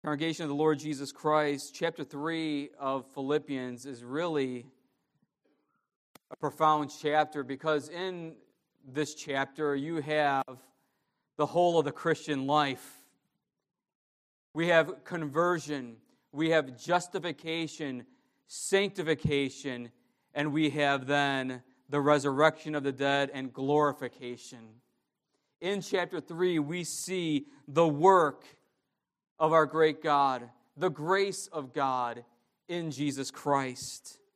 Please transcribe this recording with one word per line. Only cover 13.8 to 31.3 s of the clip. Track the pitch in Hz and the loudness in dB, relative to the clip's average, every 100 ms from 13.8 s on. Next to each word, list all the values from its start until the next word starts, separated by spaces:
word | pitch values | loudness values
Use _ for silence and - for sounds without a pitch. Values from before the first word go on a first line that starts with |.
| _ _ _ _ _ _ _ 147 | _ _ _ _ _ _ _ -2
We | 170 | 4
have | 165 156 - | 4 4 -4
conversion, | - 175 151 139 175 175 147 147 123 113 _ _ _ | -8 -6 -2 0 2 2 -2 -8 -8 -14 _ _ _
we | 143 160 | -4 2
have | 160 135 123 | 4 2 -8
justification, | - 175 175 190 175 143 165 165 160 - 151 123 120 _ _ _ _ | 0 0 0 -6 -6 -8 -6 -4 -4 -6 -8 -8 -14 _ _ _ _
sanctification, | - - 196 202 196 156 156 156 143 135 - 139 123 120 _ _ _ _ | -12 0 2 2 -2 -2 0 2 0 0 -4 -8 -8 -10 _ _ _ _
and | 143 151 | -4 -2
we | 147 151 | 2 0
have | 139 143 139 131 | 2 2 2 2
then | 143 139 139 131 127 _ _ _ | 2 2 0 -4 -8 _ _ _
the | 147 | 0
resurrection | 143 147 139 135 156 156 156 | 4 4 4 4 4 4 -6
of | 151 | -4
the | 135 | -4
dead | 127 139 139 139 139 | -2 0 2 0 -4
and | 131 | -10
glorification. | 120 135 147 147 135 127 - 123 120 - 123 113 110 _ _ _ _ _ _ _ _ | -6 0 2 2 0 -8 -10 -12 -12 -14 -20 -20 -20 _ _ _ _ _ _ _ _
In | 175 202 | -4 -4
chapter | - 190 175 175 | -2 -2 -2 -6
three, | 139 165 180 165 | -10 -2 0 2
we | 143 175 165 | -2 -4 -6
see | - - 185 165 151 147 - - | -8 -6 -2 0 -2 -2 -20 -4
the | 143 170 | 4 4
work | 147 180 190 151 131 - - _ _ _ _ _ _ _ _ | 8 8 8 6 0 -18 -20 _ _ _ _ _ _ _ _
of | 160 | 4
our | 160 151 | 6 4
great | 151 156 147 | 4 4 4
God, | 160 143 139 127 120 _ _ - | 2 4 4 0 -8 _ _ -2
the | 175 | -2
grace | 143 151 190 202 | -2 0 2 2